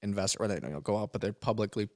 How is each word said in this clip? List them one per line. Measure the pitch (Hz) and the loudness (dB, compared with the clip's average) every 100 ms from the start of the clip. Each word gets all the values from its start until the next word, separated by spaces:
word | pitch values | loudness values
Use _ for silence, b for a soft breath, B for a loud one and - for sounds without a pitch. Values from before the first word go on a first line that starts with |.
investors, | 104 98 95 - | -2 0 2 2
or | 107 | 0
they | 95 | 0
don't | 65 73 | -2 -4
go | - 101 | 0 0
out, | 104 | 0
but | 107 | -2
they're | 101 | -2
publicly, | 104 - 110 107 113 104 | 0 0 2 2 0 -4